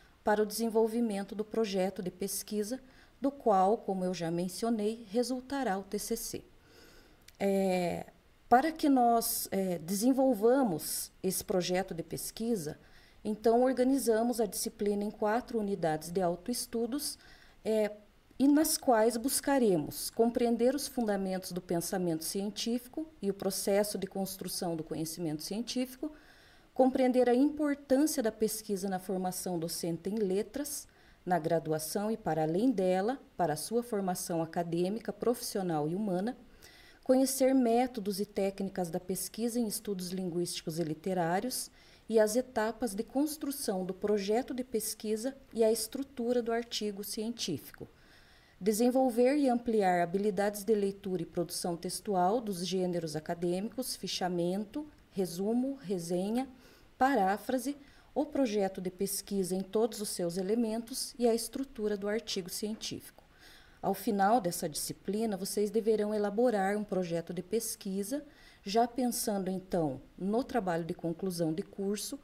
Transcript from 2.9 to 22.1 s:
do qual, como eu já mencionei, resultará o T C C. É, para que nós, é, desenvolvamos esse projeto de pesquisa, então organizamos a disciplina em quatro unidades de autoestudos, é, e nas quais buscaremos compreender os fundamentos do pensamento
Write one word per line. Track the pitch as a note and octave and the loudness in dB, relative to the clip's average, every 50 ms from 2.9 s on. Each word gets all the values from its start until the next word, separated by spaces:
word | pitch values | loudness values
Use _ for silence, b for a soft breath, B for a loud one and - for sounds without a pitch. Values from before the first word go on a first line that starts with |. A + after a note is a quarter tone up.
| B B B B B _ | B B B B B _
do | - C#4 | -2 -2
qual, | C#4+ C#4 - A#3 G#3 F#3+ F#3 G3 A3+ A3+ | -2 0 2 4 6 6 6 6 4 2
como | - - F#3+ F#3+ F3+ | 0 -2 -2 -2 -2
eu | F3+ | -2
já | F#3 E3+ E3+ E3 | -2 -2 -2 -2
mencionei, | E3+ E3+ F3+ F#3 - - A3+ A#3 A#3+ G#3+ G#3 G#3+ A3+ A#3 A#3 F#3+ | -2 -2 -2 -4 -4 -2 -2 0 0 0 0 -2 -4 -4 -8 -4
resultará | F#3 A#3+ A#3+ A#3 C4 B3+ B3+ - C#4 C#4 B3+ A3 F#3+ G3 | -2 -2 0 0 -2 -6 -6 -6 -4 -2 -2 -2 -2 -2
o | |
T | G3 - - G#3 | -4 -6 -6 -6
C | - - A3+ | -4 -4 -6
C. | A3 - - - - - - - B B B B B B B B B B B B B B B - - | -6 -6 -8 -10 -10 -12 -16 -20 B B B B B B B B B B B B B B B -8 -2
É, | G3 G3 G3 G3 F#3+ F#3+ F3+ F3+ F3+ E3+ F3 E3+ - - - _ _ _ _ _ - - | 0 0 2 2 2 2 2 2 0 0 -2 -4 -8 -12 -18 _ _ _ _ _ 0 4
para | A#3+ B3+ C#4+ D#4+ | 4 4 4 2
que | D#4+ - - D4 | 0 0 2 4
nós, | C4+ B3+ A#3+ A#3 A#3 A3+ A3+ - - - - - | 6 6 6 6 4 4 2 0 -2 -4 -4 -4
é, | - G3 F#3+ F#3 F3 D#3+ | -2 -2 -2 -2 -4 -4
desenvolvamos | D#3 D#3+ G3+ F#3+ A3 B3+ C4 B3+ C4 C4+ B3 G3 G#3 A#3 B3+ C#4 C4 G#3+ D#3+ D3 - - - - - - _ _ | -4 -4 -2 2 2 2 4 4 4 4 4 4 4 4 6 6 4 2 0 -2 -4 -6 -6 -6 -8 -10 _ _
esse | - F#3+ F#3 - - | -4 -2 -2 -2 -2
projeto | - - F#3 E3+ E3+ F3+ F3+ F#3+ - F#3 | -2 0 0 0 0 0 0 -2 -2 -6
de | D#3+ | -10
pesquisa, | D#3+ - D#3 C#3+ - - - - A3 A#3 A#3+ F#3+ D3 D3 - b b b b b b b b b - | -8 -8 -8 -10 -10 -10 -8 -6 -2 -2 -2 -2 -2 -6 -10 b b b b b b b b b -6
então | G#3+ G#3+ G#3 - A#3 A3+ A#3+ | -6 -4 0 4 4 6 6
organizamos | B3+ C4 C4 B3 B3 C4 C4+ C4+ G#3+ A#3 A3 A3 A#3 A#3+ A#3+ A3 | 4 4 4 4 4 4 2 2 4 2 2 4 2 2 0 0
a | A3+ | -2
disciplina | G3 - - - A3 - - G#3 G3+ G#3 G3+ G3+ | -2 -2 -4 -6 -6 -4 -2 -2 0 0 0 -2
em | G#3+ | -4
quatro | G#3 - A3 G#3 G#3+ B3 - - A#3+ A3+ | -4 -2 0 0 0 0 -2 -4 -4 -4
unidades | G#3 G3 G3 F3+ F3+ F3+ D#3 D#3 E3 E3+ | -2 -2 -2 0 0 0 0 -2 -4 -4
de | F3 G3 | -2 0
autoestudos, | F#3 E3+ F3 F3 - - B3 - - - - A3+ A#3 A3 A#3+ D4 D4 - - B B B B B B B B B - | 0 0 0 -2 -4 -6 -6 -4 -6 -4 -4 -4 -2 -2 -4 -4 -6 -6 -8 B B B B B B B B B -4
é, | G#3 A3 A3 G#3+ G3+ G#3 - - _ _ _ _ _ - - | 0 2 2 2 0 -2 -8 -20 _ _ _ _ _ -2 4
e | B3+ | 6
nas | C#4 D4 D4 D#4+ - - - | 6 6 6 6 4 0 0
quais | - - A#3 A3 A3 A#3 A#3 | 2 4 6 6 6 4 2
buscaremos | A#3 A3+ C4+ - - - C#4+ C#4 C#4 B3 G#3+ F3+ D#3 D3 - - - - - | 0 -2 -2 -2 -2 0 2 2 4 6 4 4 4 2 -2 -6 -8 -8 -2
compreender | - - A#3 A#3+ A#3 - A#3+ A#3 A#3+ A3 A#3 B3+ C#4 | 0 2 2 4 4 2 2 2 2 4 4 2 2
os | D4 - | 0 -4
fundamentos | - - B3+ A#3 G#3 G3+ G3 G3 F#3+ F#3 F#3 F#3 - | -6 -4 -2 0 0 0 0 -2 -2 -4 -4 -6 -6
do | F3+ F3+ | -8 -8
pensamento | - - F3+ E3+ E3+ - G3+ F#3+ F3+ F3 | -4 -2 -2 -2 -2 -2 -2 -2 0 0